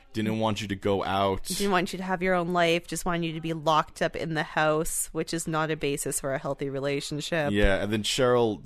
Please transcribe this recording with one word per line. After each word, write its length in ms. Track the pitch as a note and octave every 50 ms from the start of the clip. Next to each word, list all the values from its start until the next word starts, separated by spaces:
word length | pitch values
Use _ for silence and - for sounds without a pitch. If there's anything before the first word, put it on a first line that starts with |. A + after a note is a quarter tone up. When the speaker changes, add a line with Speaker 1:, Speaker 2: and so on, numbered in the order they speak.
| - - -
Speaker 1:
didn't 280 | A2 G#2+ G#2+ A2 A2
want 200 | A2 A2 G#2 G2+
you 60 | G#2
to 100 | G2 G2
go 280 | F#2 - G#2 G2+ F#2+ -
out." 400 | - F#2+ G2 G2 G2 F#2+ F#3 -
Speaker 2:
Didn't 260 | - F#3+ F3+ G3+ G3
want 220 | F#3+ F3+ E3 G#3 -
you 40 | F3+
to 60 | F#3
have 160 | F#3 F#3+ F3+
your 140 | F3+ F#3+ F#3
own 180 | F3+ F3 E3+ F3+
life, 360 | F3 E3+ E3 E3 F3 E3+ -
just 160 | - D#3+ -
wanted 180 | F#3+ F3 E3+ E3+ E3
you 40 | D#3
to 60 | E3
be 120 | D#3+ E3 D#3+
locked 500 | D#3+ D3 D#3+ D#3 D3+ D#3+ - - - F3+
up 140 | D#3+ -
in 180 | - - E3+ D#3+
the 80 | D3+ D3+
house, 640 | - - E3 D#3 D#3 D3+ D#3 E3 - - - - - -
which 200 | D#3+ E3 - -
is 140 | E3 -
not 240 | - D#3+ D#3 D#3+ D#3
a 60 | D#3+
basis 440 | D#3 D#3 C#3+ C#3 C#3+ - C3+ C3+ -
for 140 | - C#3 C3+
a 40 | C#3
healthy 300 | - D3 C#3 - D3 C#3
relationship. 840 | C3+ C#3 C3+ C#3+ C#3+ C#3+ C#3+ - D3+ C#3+ D3 - E3+ E3 D3+ C#3+ G2+
Speaker 1:
Yeah, 240 | G2+ G#2 G2+ G2 F2+
and 120 | F#2 G2+ A2
then 100 | A2 G#2
Cheryl, 580 | - - - C3 B2 B2 A#2+ A#2+ A2+ G#2 D#2 -